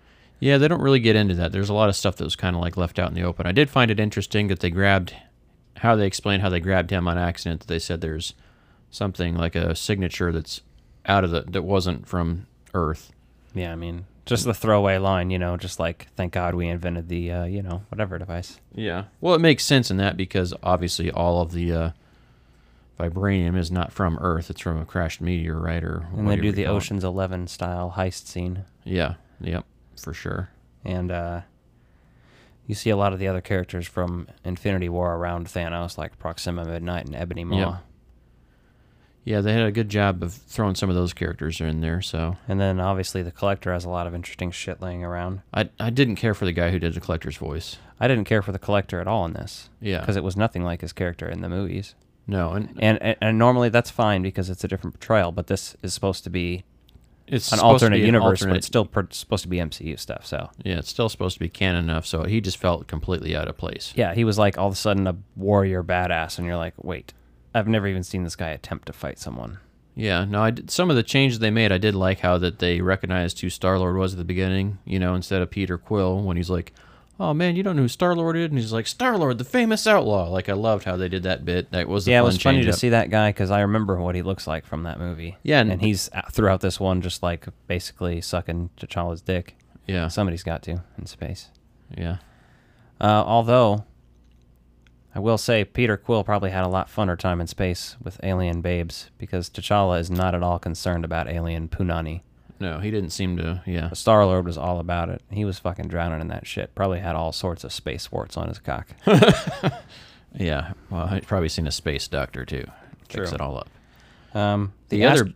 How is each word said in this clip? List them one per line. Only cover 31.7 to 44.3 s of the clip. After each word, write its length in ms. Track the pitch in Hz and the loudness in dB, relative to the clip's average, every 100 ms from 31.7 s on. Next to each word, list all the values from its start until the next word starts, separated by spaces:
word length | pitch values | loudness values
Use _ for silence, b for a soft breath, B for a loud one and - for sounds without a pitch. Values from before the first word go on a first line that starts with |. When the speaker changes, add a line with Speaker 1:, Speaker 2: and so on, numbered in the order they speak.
| _ b b b b b b b b - | _ b b b b b b b b -10
Speaker 2:
you 80 | 104 | -4
see 140 | 113 | 0
a 80 | 101 | 2
lot 160 | 101 | 2
of 60 | 95 | 0
the 80 | 95 | -2
other 140 | 92 | -2
characters 460 | - 95 90 90 87 | -2 -2 -2 -6 -6
from 400 | - 87 87 82 - | -4 -2 -4 -8 -12
Infinity 460 | 92 90 101 95 87 | -8 -4 -2 -2 -2
War 260 | 87 90 85 | -2 -2 -2
around 320 | 87 87 85 | -4 -6 -6
Thanos, 500 | 90 85 85 87 - | -6 -6 -6 -8 -8
like 220 | 78 - | -12 -10
Proxima 460 | 82 85 - 87 85 | -10 -8 -6 -6 -6
Midnight 400 | 85 82 87 - | -6 -6 -6 -6
and 100 | 73 | -8
Ebony 280 | 87 82 85 | -8 -6 -2
Maw. 120 | 95 | 0
Speaker 1:
Yep. 180 | 92 90 - _ _ _ b b b b b b b b b b - | 0 -4 -12 _ _ _ b b b b b b b b b b -2
Yeah, 160 | 104 | 0
they 120 | 104 | 2
had 120 | 110 113 | 2 2
a 60 | |
good 160 | 104 104 | 0 0
job 340 | 104 101 90 | 2 2 2
of 100 | 90 | -4
throwing 420 | - - - 104 92 | -8 -10 -2 0 0
some 140 | 98 | 0
of 60 | 90 | 2
those 160 | 87 | 0
characters 460 | - 82 - 76 82 | -2 -6 -4 -6 -4
in 220 | 80 80 | -2 -2
there, 200 | 80 85 | -2 -2
so. 360 | 95 80 82 92 - | -4 -4 -4 -4 -4
Speaker 2:
And 140 | 98 | 0
then 180 | 98 92 | 0 0
obviously 420 | 92 95 92 95 | 0 -2 -4 -6
the 80 | 87 | -6
Collector 420 | - 101 98 95 | -2 -2 0 -2
has 100 | 90 | -4
a 60 | 87 | -4
lot 180 | 90 87 | -4 -4
of 80 | 85 | -6
interesting 360 | 87 | -10